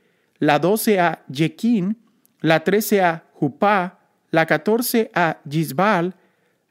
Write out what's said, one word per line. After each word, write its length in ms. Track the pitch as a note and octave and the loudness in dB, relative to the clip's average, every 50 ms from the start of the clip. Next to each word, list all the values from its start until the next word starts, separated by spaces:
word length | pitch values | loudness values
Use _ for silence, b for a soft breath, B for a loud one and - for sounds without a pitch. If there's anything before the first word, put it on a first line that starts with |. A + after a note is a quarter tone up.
| _ _ _ _ _ _ _ _ | _ _ _ _ _ _ _ _
la 180 | D3 D3+ D3 | 0 2 2
doce 420 | D3 D3 F3 G#3+ A3 - A3+ G#3 F#3 | 2 2 0 0 0 0 0 2 2
a 240 | F3 E3 D#3+ - _ - | 2 0 -2 -4 _ -12
Jequín, 680 | C3+ C3+ D#3+ D#3 - - - A#3 A#3+ G3+ E3+ G3 A3 - _ _ _ _ _ _ _ _ | -4 -2 -2 -2 -2 -4 -2 0 0 0 0 -4 -6 -8 _ _ _ _ _ _ _ _
la 220 | - D#3 D#3+ D#3 D#3+ | 0 0 0 2 2
trece 380 | F#3+ F#3+ G#3+ G#3+ - G#3+ G3 | 0 0 0 0 0 0 2
a 240 | F#3 E3+ E3 E3 - _ _ | 2 0 -2 -4 -10 _ _
Jupá, 680 | - E3 C#3 - - G#3 G3+ G#3+ F#3+ F3 F3+ - _ _ _ _ _ _ _ | -4 -4 -4 -2 -2 0 0 0 0 -2 -4 -8 _ _ _ _ _ _ _
la 160 | - D#3+ D#3+ | 0 0 2
catorce 640 | - D#3 D3+ - G#3+ A3 A#3 B3 - - A3+ A3 - - | 2 0 -2 0 0 0 0 -2 0 0 -2 -2 0 -2
a 240 | E3+ F3 D#3+ - - _ | 0 0 0 -2 -6 _
Yisbal, 720 | C#3+ C#3+ E3 D#3+ C3+ C3+ C#3+ F#3+ A3 G#3 F3 E3+ F#3 - _ _ _ _ _ _ _ _ _ _ _ | -6 -4 -4 -4 -4 -2 -2 0 0 0 0 -2 -4 -8 _ _ _ _ _ _ _ _ _ _ _